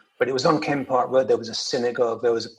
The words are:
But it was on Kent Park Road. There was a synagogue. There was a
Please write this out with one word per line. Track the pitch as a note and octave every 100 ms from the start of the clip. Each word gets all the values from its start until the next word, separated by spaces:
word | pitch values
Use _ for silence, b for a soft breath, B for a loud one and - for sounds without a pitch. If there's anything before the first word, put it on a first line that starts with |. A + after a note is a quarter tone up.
| B -
But | B2
it |
was | C3 D#3
on | D3+
Kent | D3+ C#3+ C3
Park | C3 A#2+
Road. | C3 C3
There | A2+
was | A2+
a |
synagogue. | A2 - C3+ A#2+ A#2+ A#2 A2
There | A#2+
was | A2+
a | G#2+